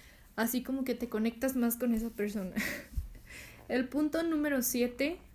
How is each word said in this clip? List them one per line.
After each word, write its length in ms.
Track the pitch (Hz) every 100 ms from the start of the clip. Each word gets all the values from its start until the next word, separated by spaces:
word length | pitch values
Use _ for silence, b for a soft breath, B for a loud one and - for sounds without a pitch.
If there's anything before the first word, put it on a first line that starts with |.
| B B B -
así 260 | 233 254
como 220 | 254 269
que 100 | 262
te 140 | 247 233
conectas 480 | 247 226 233 269 262
más 200 | 233 226
con 180 | 247
esa 160 | 220 226
persona. 420 | - 208 202 185
<laughs> 1120 | 214 - - - - - - - - - - -
El 200 | 247 254
punto 340 | 277 302 330
número 400 | 330 311 294 269
siete, 560 | 240 247 247 240 285 359 -